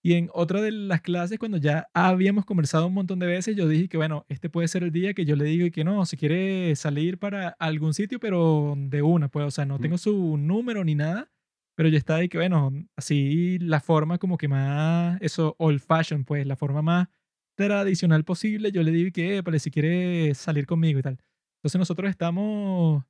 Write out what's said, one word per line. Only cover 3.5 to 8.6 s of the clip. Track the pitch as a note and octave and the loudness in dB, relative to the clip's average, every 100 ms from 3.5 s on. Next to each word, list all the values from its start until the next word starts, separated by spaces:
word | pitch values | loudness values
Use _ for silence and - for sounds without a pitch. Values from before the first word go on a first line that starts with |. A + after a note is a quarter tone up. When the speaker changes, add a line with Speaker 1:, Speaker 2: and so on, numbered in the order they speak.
| G#3 | 0
Speaker 1:
yo | D#3+ | 2
dije | D#3 F#3 | 2 0
que, | E3 | -2
bueno, | D#3 D3+ _ | -2 -4 _
este | C#3 E3+ | -10 -6
puede | E3+ E3 | -2 -2
ser | F#3 | -2
el | F3 | -2
día | D#3+ F#3+ | -2 -2
que | G3 D#3 | -2 0
yo | D3 | 0
le | D3+ | 2
digo | E3 F3 | 2 0
y | |
que | E3 D#3 | 0 -2
no, | G#3 F3 | 0 -2
si | C#3 | -2
quiere | D3 E3+ F#3+ F#3+ F3 C#3+ | 0 0 0 0 0 0
salir | D3+ C#3+ E3 F#3 | -2 -2 -2 -4
para | G3+ G3+ F3+ - | -6 -6 -8 -4
algún | D#3+ D#3 D#3 | -4 -2 -2
sitio, | D3 G#3 B3 | -2 -4 -4
pero | A3 F3+ E3 D#3 | -2 2 4 4